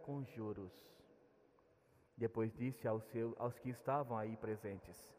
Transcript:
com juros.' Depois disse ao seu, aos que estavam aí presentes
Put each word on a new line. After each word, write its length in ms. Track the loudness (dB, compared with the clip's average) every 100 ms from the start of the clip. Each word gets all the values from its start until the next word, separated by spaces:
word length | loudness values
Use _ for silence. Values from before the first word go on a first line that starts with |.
com 200 | -4 -4
juros.' 640 | -4 -4 -2 -2 -4 -8 -20 -20 -20 -20 -20 -20 -20 _ _ _ _ -20 _ 0
Depois 380 | 2 4 2
disse 340 | 4 0 2 2
ao 120 | 2
seu, 360 | 2 0 0 2
aos 180 | 0 0
que 120 | -6
estavam 480 | -2 2 2 4 0
aí 200 | 0 -2
presentes 600 | -2 -2 -2 -6 -8 -16 -16